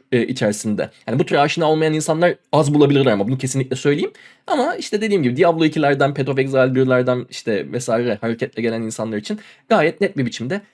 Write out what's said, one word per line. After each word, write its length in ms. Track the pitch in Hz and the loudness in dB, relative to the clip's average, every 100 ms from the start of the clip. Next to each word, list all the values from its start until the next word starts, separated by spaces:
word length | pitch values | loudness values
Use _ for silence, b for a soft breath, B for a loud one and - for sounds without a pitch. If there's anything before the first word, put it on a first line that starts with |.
| - | -2
e, 140 | 123 - | -2 0
içerisinde. 640 | - 107 104 110 98 - b b | -2 -2 -2 -4 -4 -6 b b
Yani 120 | 127 | -2
bu 80 | 175 | 0
tür 100 | 156 | 2
aşina 340 | 147 170 156 | 2 2 0
olmayan 240 | 156 156 | 2 0
insanlar 400 | 156 151 160 175 - _ | 0 -2 0 0 0 _
az 220 | 143 143 | 0 4
bulabilirler 380 | 147 143 139 131 | 4 6 4 4
ama 160 | 101 101 | 2 0
bunu 100 | 131 | -2
kesinlikle 380 | 131 135 127 - | -4 -4 -4 -2
söyleyeyim. 360 | 143 147 392 - b b b | -2 0 -2 -8 b b b
Ama 300 | 311 285 381 | -2 -2 -4
işte 240 | - - | -6 -4
dediğim 220 | 214 196 | 0 0
gibi 140 | 131 123 | 0 2
Diablo 280 | 170 160 | 2 4
ikilerden, 500 | 156 160 143 139 139 | 2 2 0 2 0
Path 140 | 143 135 | 0 -2
of 100 | 135 | -2
Exile 360 | 135 135 131 | 0 2 2
birlerden 520 | 131 131 127 123 123 - | 2 2 2 2 -2 -4
işte 420 | - - 101 73 | -10 -4 -4 -4
vesaire 460 | 120 127 113 120 104 | -6 -2 -2 0 -2
hareketle 420 | 117 117 120 - | -4 -4 -6 -4
gelen 200 | 113 113 | -4 -4
insanlar 340 | 113 110 113 107 | -6 -6 -6 -6
için 240 | 104 214 B B B | -6 -10 B B B
gayet 320 | 214 156 - | 2 2 0
net 160 | 196 143 | -2 -2
bir 100 | 120 | -4
biçimde 340 | - 117 202 b | -4 -6 -8 b